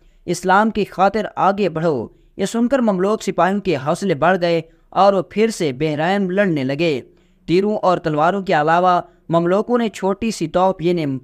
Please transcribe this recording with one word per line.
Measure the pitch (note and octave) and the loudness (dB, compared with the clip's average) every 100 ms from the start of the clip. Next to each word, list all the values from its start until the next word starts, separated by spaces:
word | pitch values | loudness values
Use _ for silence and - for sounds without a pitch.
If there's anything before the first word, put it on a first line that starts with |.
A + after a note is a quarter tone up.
| _ _ - | _ _ -8
"इस्लाम | - F#3 F#3 A3 | -4 2 2 2
की | G#3+ | -2
खातिर | F#3+ - F#3+ A3 G3+ - | -4 0 0 0 -6 -2
आगे | E3+ G3+ F#3+ | 0 0 -2
बढ़ो।" | D#3 E3 C3+ G#2+ _ _ - | 0 -2 -2 -4 _ _ -6
ये | G3 | -4
सुनकर | A#3 A#3+ C#4 | -2 0 0
ममलूक | A3+ F#3 F#3+ G#3+ | 0 0 0 -2
सिपाहियों | - F3+ F3 G3+ | -2 0 0 0
के | F#3 C#3+ | -2 -2
हौसले | C3+ E3+ G3 | -2 -2 -2
बढ़ | D3+ D#3 F#3+ | 0 2 2
गए | F3 E3 D#3+ _ _ | 0 -2 -4 _ _
और | - G3 | 2 2
वो | G3 - | 2 0
फिर | G3+ A3+ | 0 -2
से | G#3+ D#3 | 0 -4
बेरहम | B2+ D#3 D3 D#3+ G3+ F#3+ | -2 -2 -2 0 0 0
लड़ने | F#3 G3+ D#3 | 0 0 0
लगे। | C3 C#3+ E3+ C3+ - _ _ _ - | -2 0 0 -2 -6 _ _ _ -2
तीरों | E3+ G3+ G#3+ | 0 2 0
और | F#3 E3+ | 0 0
तलवारों | D#3+ D3+ E3 G3 | 0 0 0 0
के | F#3+ | 0
अलावा | D#3+ D3+ E3+ F3+ F3 - _ - | 0 2 2 4 2 -2 _ -2
ममलूकों | E3 E3+ F#3+ A3 A#3+ | 0 2 0 0 0
ने | A3+ | -2
छोटी | - F#3+ G3 A3+ | -4 -4 -2 -4
सी | - D#3+ | -4 -2
तोप, | F3+ F#3+ F#3+ | 0 0 0
यानी | D#3+ F3 D3 C3 | -2 -2 -2 -4